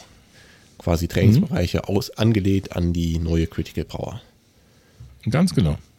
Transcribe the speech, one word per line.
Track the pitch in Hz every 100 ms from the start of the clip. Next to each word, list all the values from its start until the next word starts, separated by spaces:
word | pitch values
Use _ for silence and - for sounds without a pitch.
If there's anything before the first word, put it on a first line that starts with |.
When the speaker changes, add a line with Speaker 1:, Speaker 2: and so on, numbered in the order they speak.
| - - _ - - - _ -
Speaker 1:
Quasi | - 85 85
Trainingsbereiche | 90 107 123 190 - 87 -
Speaker 2:
Mhm. | - 98
Speaker 1:
aus, | -
angelegt | - 110 107 98 98 - -
an | 87
die | 85 85 82
neue | 80 82 80
Critical | - 80 - -
Power. | - - - - _ _ _ _ _ _ - - - -
Speaker 2:
Ganz | 127 185
genau. | - 82 - -